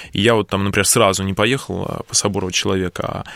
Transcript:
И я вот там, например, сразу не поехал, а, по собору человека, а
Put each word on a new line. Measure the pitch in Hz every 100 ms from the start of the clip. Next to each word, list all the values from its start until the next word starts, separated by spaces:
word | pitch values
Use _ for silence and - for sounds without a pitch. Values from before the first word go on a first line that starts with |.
| -
И | -
я | 107
вот | 113 104
там, | 98
например, | 98 104 98
сразу | 120 98 95
не | 95
поехал, | 95 110 135 - 92 -
а, | -
по | -
собору | - 107 98 92
человека, | - 101 95 90 - -
а | 98 -